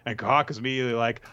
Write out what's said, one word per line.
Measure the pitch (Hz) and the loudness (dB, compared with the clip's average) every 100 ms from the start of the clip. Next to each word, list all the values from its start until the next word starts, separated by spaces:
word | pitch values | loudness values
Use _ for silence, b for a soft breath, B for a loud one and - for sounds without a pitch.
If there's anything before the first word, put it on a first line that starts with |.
| 120 | -8
And | 113 | -4
Kahaka's | 107 143 143 110 | 2 4 2 -2
immediately | 127 131 127 | -4 -2 0
like, | 117 117 117 B | 0 0 -2 B